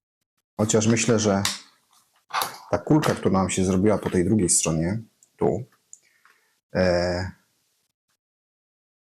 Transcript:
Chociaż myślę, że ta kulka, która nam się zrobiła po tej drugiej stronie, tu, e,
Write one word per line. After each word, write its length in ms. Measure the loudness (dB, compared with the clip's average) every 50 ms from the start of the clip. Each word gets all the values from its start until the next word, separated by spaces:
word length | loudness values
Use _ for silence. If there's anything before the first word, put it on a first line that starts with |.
| _ _ _ _ _ _ _ _ _ _ _
Chociaż 300 | -2 -2 2 2 2 2
myślę, 320 | 2 2 2 2 2 2 2
że 240 | 2 2 2 0 0 -2 -6 -8 -14 _ _ _ _ _ _ _ _ _ _ _ _ -10 -6 -6 -6 -6 -10 -14 -10 -6
ta 80 | -6 -4
kulka, 360 | 0 2 2 2 2 0 -2
która 240 | 0 0 0 2 2
nam 120 | 0 0
się 140 | 0 0 0
zrobiła 340 | 2 2 2 2 2 2 0
po 120 | 0 -2
tej 140 | 0 0 2
drugiej 240 | 2 2 2 2 2
stronie, 540 | 0 0 0 -2 -2 -2 -2 -2 -4 -6 -8 -12 _ _ _ _ _
tu, 280 | -2 -2 -2 -2 -2 -6 -12 _ _ _ _ -20 -20 _ _ _ _ _ _ _ _ _ _ _ _ _ _ -2
e, 560 | 0 0 2 2 0 0 -2 -2 -4 -6 -8 -10 _ _ _ _ _ _ _ _ _ _ _ _ _ _ _ _ _ _ _ _ _ _ _ _ _ _ _ _ _ _ _ _ _ _ _